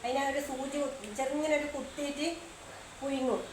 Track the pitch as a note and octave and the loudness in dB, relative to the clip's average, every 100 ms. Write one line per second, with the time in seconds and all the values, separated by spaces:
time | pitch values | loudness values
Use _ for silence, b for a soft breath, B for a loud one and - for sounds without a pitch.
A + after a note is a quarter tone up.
0 | B3 C4+ C#4 C#4 C4+ B3+ C#4 C#4+ C#4 - | 2 4 4 2 0 -2 -2 0 0 -2
1 | G#3+ G#3 C4+ D4 D#4 D4 D4 C#4+ - - | -8 -2 0 2 4 4 2 -2 -6 -4
2 | C#4+ C#4+ D#4 E4+ - - - - - - | -2 0 0 0 -8 -12 -14 -14 -14 -6
3 | C#4 C4+ B3+ G#3+ - | 0 2 4 2 0